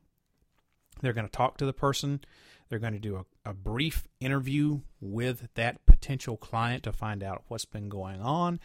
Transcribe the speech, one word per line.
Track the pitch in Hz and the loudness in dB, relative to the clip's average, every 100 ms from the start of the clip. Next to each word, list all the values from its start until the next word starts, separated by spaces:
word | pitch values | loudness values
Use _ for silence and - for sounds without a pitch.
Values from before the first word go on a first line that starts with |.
| _ _ _ _ _ _ _ _ _ - | _ _ _ _ _ _ _ _ _ -4
They're | 131 | -2
gonna | 113 104 | -2 -2
talk | - 127 - | 2 0 2
to | 139 | -2
the | |
person. | - 139 131 143 143 - - - - - | 2 0 2 0 -4 -6 -20 -20 -20 -8
They're | 110 | -4
gonna | 113 104 | -2 -4
do | 107 95 | -4 -6
a, | 92 _ 104 | -8 _ -12
a | |
brief | 95 104 120 156 - - - | -6 -4 0 0 0 -4 -4
interview | 131 139 131 147 151 143 - - | 0 0 0 2 2 0 -6 -12
with | 98 110 127 120 117 | -6 -2 -2 -2 -6
that | - 117 - | -2 -2 4
potential | - - - 131 - 110 | 8 8 8 -4 -4 -8
client | - 113 120 123 | -4 -2 0 -2
to | 110 | -4
find | - 107 101 | -4 -4 -4
out | 95 92 - | -6 -8 -8
what's | 113 - | -10 -8
been | 107 104 | -8 -8
going | 101 95 95 | -6 -8 -6
on, | 117 165 175 170 | -2 0 0 -2